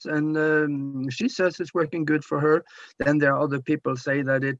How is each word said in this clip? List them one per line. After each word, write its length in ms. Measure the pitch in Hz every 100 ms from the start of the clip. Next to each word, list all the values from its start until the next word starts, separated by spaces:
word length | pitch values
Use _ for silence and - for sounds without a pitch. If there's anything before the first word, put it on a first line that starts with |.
| 156
and, 320 | 151 151 156
um, 720 | 156 156 151 143 139 135 135
she 180 | 127 247
says 320 | - 185 151
it's 140 | 170
working 320 | 175 156 170 156
good 180 | 151
for 160 | - 147
her. 240 | 151 160 - - - -
Then 180 | 139 151
there 160 | 143
are 80 | 139
other 180 | 147 139
people 380 | 131 151 139 131
say 240 | 143 139
that 240 | 135 135 135
it 120 | 131